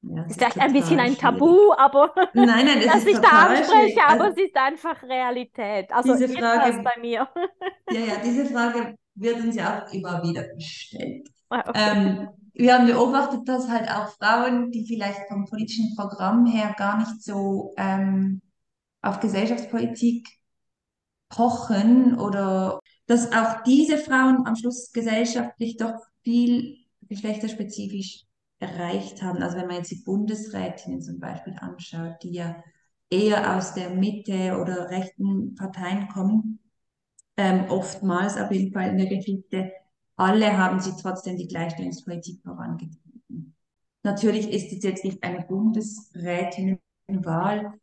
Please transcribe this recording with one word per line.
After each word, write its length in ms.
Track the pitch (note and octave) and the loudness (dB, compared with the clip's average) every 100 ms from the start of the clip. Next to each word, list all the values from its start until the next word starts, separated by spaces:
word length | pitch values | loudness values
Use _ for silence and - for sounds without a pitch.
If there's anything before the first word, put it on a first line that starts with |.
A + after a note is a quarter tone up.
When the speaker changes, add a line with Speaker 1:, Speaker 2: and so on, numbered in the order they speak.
Speaker 1:
Ja, 220 | - E3 | -10 -10
das 20 | - | -10
Speaker 2:
Ist 40 | |
Speaker 1:
ist 80 | - | -2
Speaker 2:
vielleicht 220 | A#3+ G3 | -2 2
ein 140 | C4+ | 2
bisschen 160 | C#4 E3 | 4 4
Speaker 1:
total 160 | D#4+ B3 | 2 2
Speaker 2:
ein 100 | C4 | 2
Speaker 1:
schwierig. 240 | - - | 2 4
Speaker 2:
Tabu, 340 | D#4 F4 G#4 | 6 10 8
aber 400 | E4+ C4+ C4+ D4+ - | 8 6 6 4 4
<laughs> 180 | F#4 | 2
Speaker 1:
Nein, 140 | A#3 B3 | 6 6
nein, 340 | A3+ C4+ C4 | 8 6 6
das 40 | A3+ | 6
Speaker 2:
dass 100 | E4 | 6
Speaker 1:
ist 100 | F#4+ | 6
Speaker 2:
ich 80 | F4 | 6
da 60 | |
Speaker 1:
total 280 | G#4 D4+ D#4 | 8 10 8
Speaker 2:
anspreche, 320 | B3+ D#4+ G#4+ | 6 6 6
Speaker 1:
schwierig. 220 | - - | 6 6
Speaker 2:
aber 200 | D4+ D4+ | 6 6
Speaker 1:
Also 180 | F#4+ F4 | 4 2
Speaker 2:
es 60 | F#4+ | 0
ist 100 | C#4+ | 2
einfach 460 | C4 D#4 E4 D#4+ | 0 -2 -8 -8
Realität. 880 | B3+ B3+ B3+ B3 B3 - G#3 G#3 F#3+ | -6 -4 -2 -4 -8 -8 -6 -4 -2
Also 220 | A#3+ B3+ | 0 2
Speaker 1:
diese 120 | B3+ B3+ | 2 2
Speaker 2:
jedenfalls 480 | B3+ A#3 A#3 B3 A#3+ | 0 2 4 4 2
Speaker 1:
Frage, 80 | |
Speaker 2:
bei 180 | B3 A#3+ | -2 -4
mir. 280 | A#3 A3+ C4 - F4+ _ | -4 -4 -4 -4 -8 _
<laughs> 320 | F#4 - - | -10 -10 -8
Speaker 1:
ja, 80 | A3 | -4
ja, 140 | A3+ G#3 | -4 -4
diese 220 | A#3 A#3+ C#4 | -2 0 0
Frage 500 | A#3+ A#3+ A#3 A3+ - _ - | 0 -2 -2 -6 -10 _ -6
wird 280 | A3 A#3 | -4 -2
uns 120 | A3+ A3 | -2 -2
ja 280 | F3 G#3 | -4 -6
auch 100 | - | -8
immer 300 | G3 F3 F3 | -10 -6 -6
wieder 200 | E3+ D#3+ - | -4 -6 -8
gestellt. 760 | D#3 D#3+ - - - - - - _ _ | -12 -14 -14 -16 -12 -10 -12 -16 _ _
Speaker 2:
Ah, 140 | A#3+ - | -6 -4
okay. 40 | G#3+ | 0
Speaker 1:
Ähm, 540 | G#3 G3+ G3 F#3+ - - - | 2 2 2 0 -6 -14 -20
wir 200 | - A#3+ | 2 6
haben 140 | B3 A#3+ | 6 6
beobachtet, 600 | A#3 A#3+ C4+ B3+ B3 - | 4 2 2 0 -4 -4
dass 220 | B3+ B3 | -4 -2
halt 200 | A#3 - | -4 -4
auch 200 | - - - | -6 -6 -4
Frauen, 540 | G3+ A#3 B3 B3 A#3+ | 0 2 2 0 -2
die 140 | A#3 G#3+ | -4 -6
vielleicht 420 | A3+ G3+ G3+ G3 | -6 -6 -8 -8
vom 180 | G3+ G3+ | -8 -6
politischen 500 | G#3+ A3 A3 G#3+ - | -6 -6 -2 -4 -4
Programm 500 | G3 - F#3+ A#3 A#3+ | -8 -4 0 4 4
her 300 | A3+ G#3+ G#3 | 4 -2 -2
gar 200 | G3+ G#3+ | -2 0
nicht 240 | A3 - | -2 -6
so, 520 | - G3+ G3 G3 - - | -8 -6 -2 -4 -6 -6
ähm, 640 | G3 F#3+ G3 F#3+ F#3+ F#3+ _ _ _ _ _ _ | -2 0 0 0 0 -2 _ _ _ _ _ _
auf 180 | G3+ G3 | -6 -4
Gesellschaftspolitik 1080 | A3 G3 A3 A#3 - A#3 A#3 - A#3 A#3 - _ _ _ _ _ _ _ _ _ _ | -2 -2 -2 -2 -4 -4 -4 0 0 0 -8 _ _ _ _ _ _ _ _ _ _
pochen 880 | - A#3+ - - G#3 G#3+ B3+ B3 A#3 | -2 0 0 -2 2 6 6 6 2
oder 600 | G3+ G3+ G3 F#3+ F#3+ - _ _ _ | -2 -2 0 0 -2 -4 _ _ _
dass 260 | A#3+ A#3 | 0 2
auch 320 | A3+ A3+ - | 0 0 -2
diese 340 | A#3+ C#4 D#4 D4 | 2 4 4 0
Frauen 480 | - C4 C4 B3+ A3 | 0 2 4 4 2
am 100 | A3+ | -2
Schluss 360 | A#3+ B3 - | -4 -6 -8
gesellschaftlich 840 | A#3+ A3+ A3 A#3+ B3+ - - A3+ A#3 | -6 -2 0 -2 -2 -6 -6 -8 -4
doch 160 | A3+ A3+ - _ | -6 -6 -16 _
viel 540 | - A#3+ A#3+ A#3+ - - _ _ _ | 0 2 2 2 -2 -10 _ _ _
geschlechterspezifisch 1200 | G3+ G#3+ G#3 A3 - G3+ - G3+ G3+ F#3+ - _ _ _ _ | -12 -8 -6 -6 -8 -10 -8 -10 -8 -10 -14 _ _ _ _
erreicht 600 | F3+ E3+ F3 F#3+ G3 - | -12 -8 -6 -6 -8 -10
haben. 220 | F#3 F3 | -8 -6
Also 140 | F3 F3 | -6 -6
wenn 100 | F3+ | -8
man 80 | F3 | -8
jetzt 140 | F3 | -10
die 120 | - | -12
Bundesrätinnen 1000 | - G3 G#3+ G#3+ - G3 F3+ E3+ F#3 F3 | -6 -4 -4 -6 -8 -8 -10 -10 -12 -12
zum 180 | F3 F3 | -12 -12
Beispiel 360 | - - - F#3 | -12 -14 -14 -16
anschaut, 560 | F3+ F3 F3 E3 E3 E3 | -16 -16 -16 -12 -12 -12
die 80 | F3 | -12
ja 320 | F3 E3+ E3+ E3+ _ _ _ _ | -10 -10 -12 -18 _ _ _ _
eher 480 | F3+ G#3+ G#3 G#3 F#3 | 0 2 2 0 -2
aus 160 | - | -4
der 160 | - F3+ | -8 -6
Mitte 640 | F#3 G3 G#3 - F#3+ F#3 F#3 | -2 -2 -4 -6 -4 -2 -4
oder 300 | F3+ F3+ F3 | -4 -6 -6
rechten 680 | F#3 F#3 _ G3 F#3+ - - | -8 -8 _ -2 -2 -4 -8
Parteien 540 | F#3+ F#3 F3+ G3 G3 | -12 -10 -6 -6 -6
kommen, 500 | G3 F#3+ A3 A3 A3 _ _ _ _ _ _ _ - | -4 0 0 0 -10 _ _ _ _ _ _ _ -4
ähm, 280 | F#3+ F#3 F#3 | 0 0 0
oftmals 680 | F#3+ F#3 - G3 F3 G3 G3 | -4 -4 -6 -2 -2 -2 -4
auf 140 | G3+ | -4
jeden 220 | F#3+ F#3+ | -2 -2
Fall 160 | G3 F#3 | -2 -2
in 80 | F#3+ | -2
der 100 | F#3+ | -2
Geschichte, 640 | F#3+ G3 G3 - F#3+ F#3+ F#3+ _ _ _ _ | -2 -4 -8 -6 -8 -8 -10 _ _ _ _
alle 420 | F#3 G#3+ G#3+ F#3+ | 2 4 4 2
haben 220 | F#3 F#3+ | 2 0
sie 140 | F#3+ F3 | -4 -8
trotzdem 380 | - - - F3+ | -8 -8 -8 -10
die 100 | F3 | -10
Gleichstellungspolitik 960 | E3 E3+ D#3+ F3+ E3+ - E3+ E3 F3+ | -8 -8 -8 -10 -10 -12 -12 -12 -18
vorangetrieben. 1120 | F3 F3 - E3 D#3+ D#3 _ - _ - - _ _ _ _ _ | -16 -14 -10 -10 -12 -18 _ -20 _ -16 -16 _ _ _ _ _
Natürlich 460 | G3+ G3+ A3 G#3 - | -6 -2 0 0 -2
ist 220 | G3+ - | -6 -6
es 100 | - | -6
jetzt 200 | G3 F#3 | -6 -4
nicht 200 | G3 F#3 | -8 -8
eine 220 | F3+ F3+ E3 | -10 -10 -6
Bundesrätinnenwahl. 2250 | F#3+ A3 A3 A3 - - - E3+ F3 F#3+ - F#3+ F#3+ _ _ _ F#3+ E3+ E3 F#3+ G#3 G#3 - | -2 0 0 -6 -12 -18 -12 -6 -4 -4 -4 -4 -4 _ _ _ -6 -4 -2 -2 -2 -6 -14